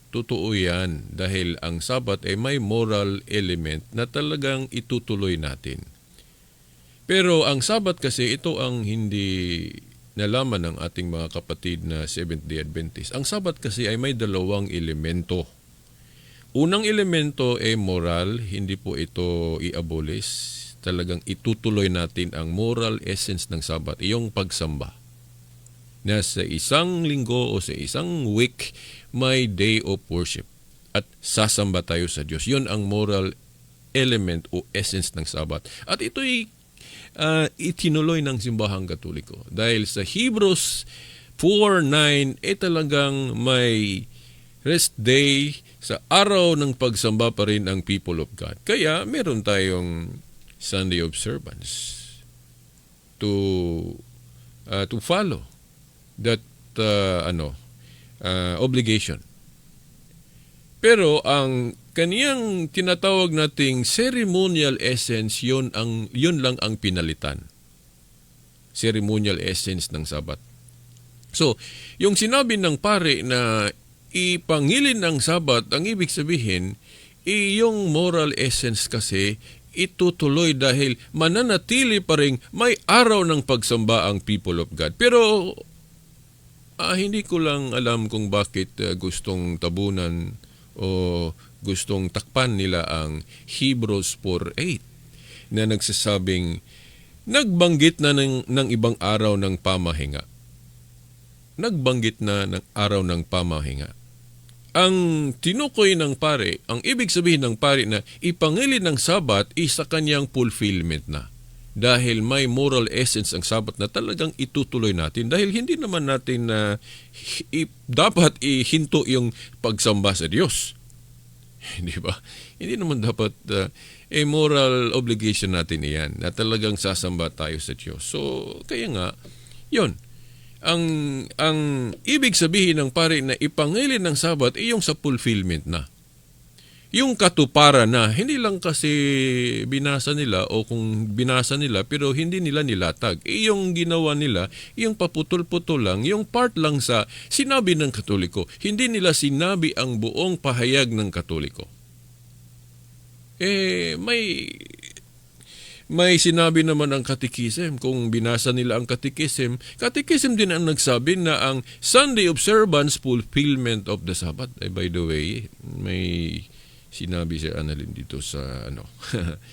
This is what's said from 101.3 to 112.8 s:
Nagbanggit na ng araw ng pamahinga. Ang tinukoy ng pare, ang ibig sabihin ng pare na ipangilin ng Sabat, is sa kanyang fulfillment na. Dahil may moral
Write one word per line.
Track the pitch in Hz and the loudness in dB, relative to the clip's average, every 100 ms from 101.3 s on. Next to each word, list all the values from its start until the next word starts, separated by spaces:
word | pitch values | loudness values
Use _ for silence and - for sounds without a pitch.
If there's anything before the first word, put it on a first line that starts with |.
| - - - | -20 -18 -4
Nagbanggit | 226 175 127 127 110 - | -2 0 2 2 0 0
na | 107 101 98 | 0 0 0
ng | 92 - 104 | -4 -6 -2
araw | 104 101 | 0 2
ng | 90 85 82 | 2 -2 0
pamahinga. | 92 87 78 73 67 69 - - - - - - - - 160 | -2 0 -2 -4 -6 -8 -14 -20 -20 -20 -20 -20 -20 -4 2
Ang | 185 185 175 156 143 120 | 4 4 2 2 0 -2
tinukoy | 165 226 294 - 202 175 | 0 0 0 4 4 4
ng | 147 131 | 0 0
pare, | 156 143 92 - - | 0 0 0 -4 -6
ang | 120 | -4
ibig | - 254 220 | -2 0 0
sabihin | 175 175 156 127 | 2 4 4 2
ng | 110 | 2
pare | 143 139 107 | 2 2 2
na | 107 - - | -2 -4 -6
ipangilin | 175 170 156 175 277 254 | -4 0 0 2 2 2
ng | 175 139 | 0 0
Sabat, | - 190 139 101 104 151 | 2 2 2 2 2 0
is | 156 - | -2 -2
sa | 147 | -2
kanyang | 160 151 143 135 | 0 2 2 0
fulfillment | 131 120 - 104 95 82 76 - | 0 0 0 0 0 -2 -4 -6
na. | 73 - - - - - 107 | -10 -10 -18 -20 -20 -14 0
Dahil | 120 123 123 113 | 2 4 2 0
may | 110 135 131 | 0 0 0
moral | 120 139 131 | 2 2 2